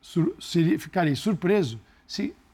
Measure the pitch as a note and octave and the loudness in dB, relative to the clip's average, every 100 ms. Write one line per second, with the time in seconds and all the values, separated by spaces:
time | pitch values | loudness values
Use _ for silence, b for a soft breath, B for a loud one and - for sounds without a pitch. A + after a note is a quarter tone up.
0 | - F3 C#4+ - - E3+ E3 D#4 - - | -2 0 0 -2 -2 2 2 2 -2 0
1 | D#3+ C3+ G#3+ F3+ F3 G#3 D3 A2+ b b | 0 0 0 0 2 2 0 -6 b b
2 | b - - - _ | b -6 -6 -6 _